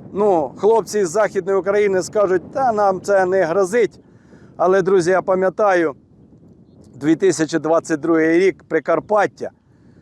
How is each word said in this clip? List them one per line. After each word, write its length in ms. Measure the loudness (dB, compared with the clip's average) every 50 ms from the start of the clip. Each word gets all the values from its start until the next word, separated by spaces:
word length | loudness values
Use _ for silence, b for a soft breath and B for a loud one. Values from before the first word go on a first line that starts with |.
| -20 -10
Ну, 400 | -4 -2 0 2 2 0 -2 -4 -6
хлопці 480 | -2 0 2 2 2 0 -2 -2 -2 -2
з 60 | -2
Західної 480 | 0 0 -2 0 -2 -4 -4 -2 -2 -2
України 440 | 0 0 0 0 0 0 0 -2
скажуть: 500 | -4 -2 0 0 0 2 0 -2 -4 -6
"Та 200 | -4 -2 -2 0
нам 280 | 0 2 0 0 0 -2
це 260 | -2 0 2 2 2
не 180 | 2 2 0 0
грозить". 560 | 2 0 0 0 0 2 0 0 0 -4 -10 B B B B B B B B B B B
Але, 260 | -2 0 2 2 2
друзі, 280 | 2 2 2 2 2 2
я 120 | 0 0
пам'ятаю 720 | 0 0 0 0 0 -2 -2 0 0 2 2 2 0 -2 -4 -8 _ _ _ -20 -20 -20 -20 -20 -20 -20 -20 -20 -20 _ _ -20 -20 -20 -16
дві 220 | -4 0 0 0
тисячі 420 | 2 2 0 0 0 -2 -2 -2 -4
двадцять 420 | 0 0 0 0 0 -2 -4 -4
другий 380 | 0 0 2 2 2 2 2 2
рік, 260 | 2 0 0 -4 -6 -6
Прикарпаття, 840 | -6 -4 -2 -2 -2 -2 -2 -2 0 0 0 -2 -4 -10 -14 -14 b b b b b b b b b b